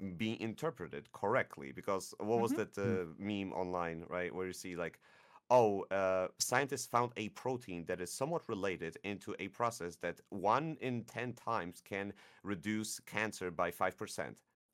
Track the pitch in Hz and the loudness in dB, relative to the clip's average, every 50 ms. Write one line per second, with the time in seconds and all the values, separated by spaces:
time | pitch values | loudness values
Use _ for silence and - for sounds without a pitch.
0 | 95 95 90 82 110 110 113 - 98 113 104 - - 190 - - 87 71 69 73 | -8 -6 -4 -2 0 0 0 0 -2 -4 -2 -2 -4 -4 -4 -4 -8 -8 -8 -8
1 | 73 - - - - 101 117 131 104 - - - 71 67 67 - - - 98 95 | -10 -10 -10 -2 2 4 4 4 2 2 -4 -10 -10 -10 -10 -6 0 2 2 2
2 | 90 - - - - 104 117 117 117 117 135 156 107 87 - - 98 98 95 92 | 0 -4 -8 -4 0 2 4 4 4 4 2 2 0 -2 -2 -2 0 2 2 2
3 | 87 82 78 - 98 101 104 101 98 95 - 85 92 90 90 90 87 85 82 82 | 0 -4 -6 -6 -4 -2 -2 0 -2 -2 -2 -2 -2 0 0 0 0 0 -2 -4
4 | 85 - - 90 90 87 64 90 92 92 90 - - 92 90 85 87 80 - - | -6 -4 -2 -2 -2 -2 -2 -2 -4 -4 -4 -6 -8 -6 -4 -4 -4 -4 -6 -10
5 | _ - - - - - - - _ - 123 127 117 107 101 98 92 - 95 98 | _ -20 -20 -20 -20 -20 -20 -10 _ 6 8 8 8 8 6 2 0 0 2 4
6 | 98 95 92 92 92 - - - - - 127 127 143 131 143 123 - - - 120 | 4 4 4 4 2 0 0 -2 -2 2 4 2 2 2 -2 -4 -4 2 4 4
7 | 120 123 123 - 110 104 - - - 127 131 120 120 - 90 85 82 85 90 87 | 4 4 0 -4 -6 -6 -6 -4 -4 -2 -2 -2 -4 -6 -6 -6 -2 -2 -2 -2
8 | 87 85 - - 135 151 170 160 - - 113 101 92 98 92 82 87 82 80 - | -2 -4 -2 -2 -2 0 0 -2 -2 -2 -4 0 0 0 0 0 -4 -6 -6 -6
9 | - 98 101 92 - - 101 - 95 98 - - 117 117 113 - 85 87 85 - | -6 -6 -6 -6 -6 -8 -6 -6 -6 -6 -2 0 0 0 0 -2 -6 -6 -6 -4
10 | - 87 82 - - - - 101 87 101 113 131 156 165 156 - - 131 123 120 | -4 -4 -4 -4 -8 -10 -6 0 4 4 6 6 4 0 -4 -4 -2 -2 -2 -2
11 | 110 - - 110 120 123 113 - - 110 117 107 87 87 87 - - - 104 98 | -4 -6 -6 -6 -4 -4 -6 -6 -2 0 0 0 0 -2 -6 -10 -10 -6 -4 -4
12 | 98 101 95 - - - - - - 95 101 87 78 104 107 107 107 107 - - | -4 -4 -6 -10 -16 -20 -20 -10 -4 -4 -4 -2 0 -2 0 0 0 -4 -6 -8
13 | - - - 104 110 107 101 - 95 90 85 78 87 87 87 - 98 92 90 - | -8 -4 0 0 0 0 -2 -4 -6 -4 0 2 0 0 2 2 0 0 0 -2
14 | 107 98 - - 80 62 55 - _ _ _ _ _ _ | -8 -8 -4 -6 -6 -6 -6 -14 _ _ _ _ _ _